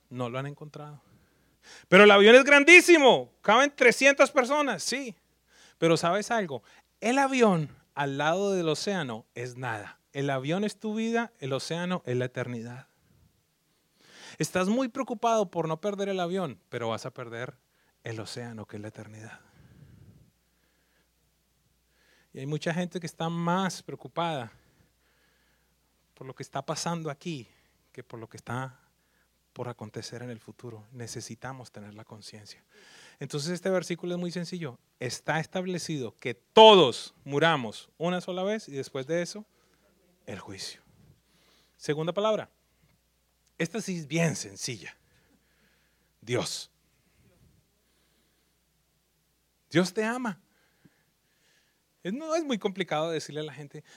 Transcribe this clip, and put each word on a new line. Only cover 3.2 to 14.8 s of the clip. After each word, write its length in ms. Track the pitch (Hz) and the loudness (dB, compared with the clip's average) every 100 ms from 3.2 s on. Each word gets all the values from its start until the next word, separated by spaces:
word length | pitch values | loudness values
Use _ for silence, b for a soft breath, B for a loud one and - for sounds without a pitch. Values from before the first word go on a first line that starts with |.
| 123 _ | 0 _
caben 300 | - 226 285 - | 2 4 4 4
trescientas 560 | 247 - 269 277 277 | 4 6 4 6 4
personas". 500 | 294 240 294 277 180 | 4 0 0 0 -4
"Sí". 320 | - 247 254 - _ _ _ b b b | -6 -6 -8 -14 _ _ _ b b b
"Pero 180 | 165 165 | 2 2
¿sabes 360 | 170 196 - | 2 -2 -2
algo? 320 | 233 175 127 b b _ - | -4 -4 -8 b b _ -6
El 200 | 214 269 | -2 0
avión 500 | 269 262 220 170 143 - _ | 2 4 4 4 -2 -10 _
al 240 | - 143 139 | -6 -4 0
lado 320 | 151 180 202 | 0 0 0
del 140 | 190 160 | -2 -2
océano 560 | 151 208 190 135 113 - - | -2 -4 -6 -6 -10 -12 -14
es 200 | 123 123 | -12 -10
nada. 440 | 127 110 92 - _ | -8 -8 -12 -20 _
El 180 | 139 143 | -8 -4
avión 340 | 135 135 180 | -4 -4 -4
es 160 | 208 - | -4 -6
tu 160 | 220 214 | -8 -6
vida, 360 | 226 233 226 - | -4 -4 -6 -10
el 140 | 135 | -8
océano 500 | 131 - 165 180 180 - | -6 -6 -8 -6 -6 -4
es 100 | 123 | -4
la 80 | |
eternidad". 640 | 123 127 123 120 120 123 - _ _ _ _ _ _ _ _ _ _ _ B B B B | -4 -8 -8 -10 -12 -16 -20 _ _ _ _ _ _ _ _ _ _ _ B B B B
Estás 320 | 160 185 185 | -4 -2 0
muy 180 | 240 | 0